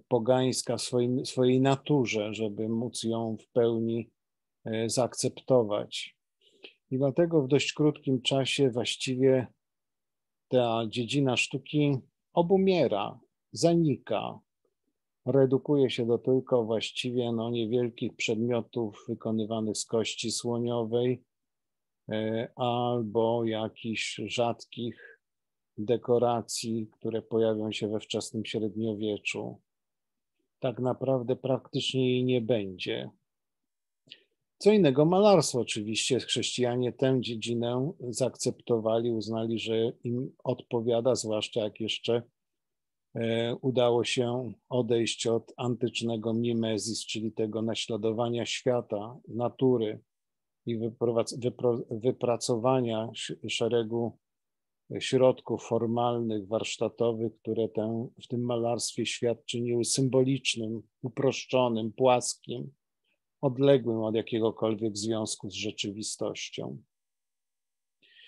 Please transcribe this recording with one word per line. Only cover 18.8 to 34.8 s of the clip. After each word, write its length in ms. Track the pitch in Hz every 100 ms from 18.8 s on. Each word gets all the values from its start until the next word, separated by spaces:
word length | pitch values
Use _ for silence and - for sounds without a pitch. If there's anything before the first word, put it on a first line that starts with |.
| 107 - -
wykonywanych 680 | 110 113 110 107 113 110 101
z 80 | -
kości 460 | 113 107 - 113
słoniowej, 920 | - 120 117 120 120 110 120 123 123 _ _ _ _ _ _ _ _ -
e, 400 | 110 110 113 127 -
albo 880 | 123 120 120 123 110 113 113 120 113
jakichś 720 | 110 110 - 113 104 - -
rzadkich 1040 | 110 - 117 113 - - 117 - - - _ _ _ _ _ -
dekoracji, 1080 | 107 113 - 120 120 117 - - 117 113 107
które 300 | _ 113 110
pojawią 500 | 107 113 113 107 107
się 160 | 101 107
we 120 | 107
wczesnym 460 | - 110 - 113 98
średniowieczu. 1160 | 113 107 104 113 104 107 101 - 107 117 - _ _ _ _ _ _ _ _ _ _
Tak 200 | 131 117
naprawdę 560 | 127 120 131 131 120 127
praktycznie 760 | 131 127 - 135 - 131 127
jej 140 | 127 127
nie 160 | 127
będzie. 680 | 110 117 98 90 - 117 131 - _ _ _ _ _ _ _ _ _ - _ _ _ _
Co 80 | 202
innego 340 | 214